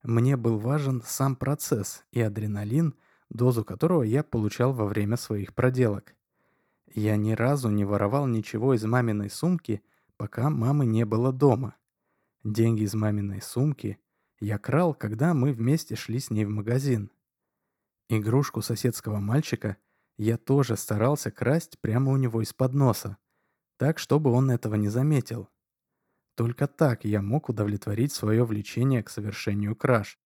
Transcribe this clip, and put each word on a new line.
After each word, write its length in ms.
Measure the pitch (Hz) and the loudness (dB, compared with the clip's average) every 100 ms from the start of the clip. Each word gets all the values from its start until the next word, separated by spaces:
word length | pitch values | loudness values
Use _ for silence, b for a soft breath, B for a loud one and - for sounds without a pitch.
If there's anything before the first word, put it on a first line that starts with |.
Мне 340 | 123 117 123 135 | 0 2 4 2
был 220 | 117 110 | 0 0
важен 420 | 113 147 139 127 - | 0 -2 0 -4 -6
сам 300 | - 135 127 | -2 -2 0
процесс 640 | - 147 - 120 98 - _ | -4 -4 -2 -4 -4 -10 _
и 100 | 120 | -2
адреналин, 760 | 110 101 107 101 104 131 165 - b b b | -2 -2 -4 -4 -2 0 0 -2 b b b
дозу 340 | 117 123 113 | 0 2 2
которого 380 | 107 - 165 175 | -4 -2 0 2
я 220 | 113 123 | 2 0
получал 480 | 151 117 104 - 123 | 0 -2 -2 0 0
во 120 | 131 104 | 0 -2
время 300 | 107 104 120 | -2 -2 -2
своих 380 | - 104 98 | -4 -6 -6
проделок. 640 | - 127 127 120 101 - _ _ _ _ _ _ _ _ | 0 0 4 2 0 -8 _ _ _ _ _ _ _ _
Я 240 | - 107 107 | -2 0 2
ни 140 | 107 | 0
разу 400 | 110 120 143 120 | 2 2 2 0
не 140 | 104 | 0
воровал 420 | 101 101 101 131 139 | 0 0 2 0 0
ничего 480 | 113 107 113 123 | -2 -4 -2 2
из 100 | 123 | 2
маминой 460 | 110 123 117 104 101 | 2 2 2 0 -4
сумки, 540 | - 165 175 - 104 _ _ _ _ | -4 -2 -2 -2 -8 _ _ _ _
пока 340 | 110 - 135 | -8 -2 -2
мамы 340 | 143 113 147 | 0 2 2
не 200 | 127 110 | 2 2
было 280 | 113 110 127 | 2 2 0
дома. 440 | 131 143 120 110 - _ _ _ _ _ _ | 4 4 4 0 -10 _ _ _ _ _ _
Деньги 400 | 110 107 113 110 | -6 2 2 4
из 120 | 104 | 0
маминой 460 | 110 107 104 101 98 | 0 0 0 -4 -8
сумки 560 | - - 147 143 110 101 _ _ _ _ | -8 -2 -2 -2 -8 -10 _ _ _ _
я 180 | 104 104 | -4 -4
крал, 340 | - 147 175 | 0 0 0
когда 420 | 139 107 107 156 | -2 -6 0 0
мы 180 | 160 131 | 2 2
вместе 420 | 123 117 160 - | 0 0 0 -2
шли 240 | 117 - 117 | -10 -6 -6
с 120 | - | -4
ней 140 | 107 | -2
в 60 | 104 | -2
магазин. 640 | 104 104 123 139 117 101 _ _ _ _ _ _ _ _ _ _ | -2 0 0 0 -2 -2 _ _ _ _ _ _ _ _ _ _
Игрушку 520 | 110 104 123 143 - | -2 2 2 0 -4
соседского 600 | - 113 123 - - 104 | -4 -2 -2 -2 -6 -4
мальчика – 560 | 101 131 156 - 110 95 _ _ _ - | 0 0 0 -4 -6 -8 _ _ _ -4
я 220 | 107 117 | -2 -2
тоже 380 | - 139 120 110 | 2 2 2 -2
старался 560 | - 107 113 147 - | -2 0 2 0 -4
красть 480 | - 113 143 - - | -4 0 0 -2 -10
прямо 320 | - 113 135 | -2 0 2
у 40 | 135 | 2
него 240 | 127 113 | 0 -2
из-под 300 | 107 - 131 | -4 -2 0
носа, 440 | 135 131 107 - 98 _ _ _ _ _ _ | 4 2 2 -4 -12 _ _ _ _ _ _
так, 200 | 135 160 | -2 -2
чтобы 320 | - 143 147 | 0 2 4
он 180 | 123 135 | 4 4
этого 280 | 120 110 107 | 0 0 0
не 120 | 104 | 0
заметил. 600 | 110 143 147 - 117 98 _ _ _ _ _ _ _ _ - | 0 2 0 -2 -8 -10 _ _ _ _ _ _ _ _ -4
Только 320 | 117 123 143 | -4 -2 -4
так 360 | - 160 110 | 2 2 2
я 160 | 107 104 | 0 0
мог 280 | 98 135 - | 0 -2 -2
удовлетворить 640 | 110 104 101 - 104 143 | -2 -2 -2 -4 -2 -2
свое 320 | - 107 110 | -2 0 2
влечение 580 | 120 107 104 - 131 127 | 2 -2 -6 -2 0 0
к 80 | 104 | -2
совершению 640 | - 104 - - 101 104 | -10 -10 -6 -4 -2 -2
краж. 460 | 110 - 120 104 - | -2 2 2 2 -14